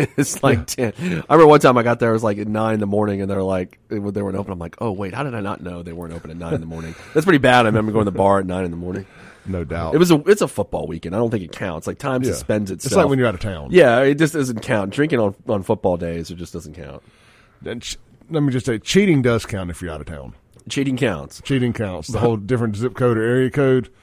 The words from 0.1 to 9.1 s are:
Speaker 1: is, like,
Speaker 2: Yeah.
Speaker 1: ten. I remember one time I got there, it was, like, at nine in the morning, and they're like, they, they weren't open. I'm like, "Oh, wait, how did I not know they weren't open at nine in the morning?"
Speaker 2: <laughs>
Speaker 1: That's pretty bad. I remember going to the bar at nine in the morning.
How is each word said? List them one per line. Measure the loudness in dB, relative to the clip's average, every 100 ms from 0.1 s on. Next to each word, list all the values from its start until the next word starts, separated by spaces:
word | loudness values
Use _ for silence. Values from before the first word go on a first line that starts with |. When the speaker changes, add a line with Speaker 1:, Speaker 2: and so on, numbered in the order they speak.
| -2
Speaker 1:
is, | -2 0
like, | 2 2 -2 -4
Speaker 2:
Yeah. | -4
Speaker 1:
ten. | -4 -4 -4 2
I |
remember | 8 10
one | 8
time | 6 4
I |
got | 2 2
there, | 2
it |
was, | 2
like, | 0 -2
at | -2
nine | -2 0
in | 0
the | 0
morning, | 0 0 -2
and | -2
they're | -2
like, | -2 -2 -4 _ -10
they, | -8
they | -6 -4
weren't | -4 -6
open. | -6
I'm | -8
like, | -10 -8
"Oh, | -6
wait, | -6 -8
how | -8
did | -8 -6
I |
not | -8 -8
know | -10 -10
they | -12
weren't | -12 -12
open | -12 -12
at | -10
nine | -6 -6
in |
the | -6
morning?" | -12 -12 -14
Speaker 2:
<laughs> | -4
Speaker 1:
That's | 0 4
pretty | 4
bad. | 6 6 6
I |
remember | 2 2
going | 0 0
to |
the | 2
bar | 4 4
at | 0
nine | -4 -4
in |
the | -6
morning. | -8 -8 -10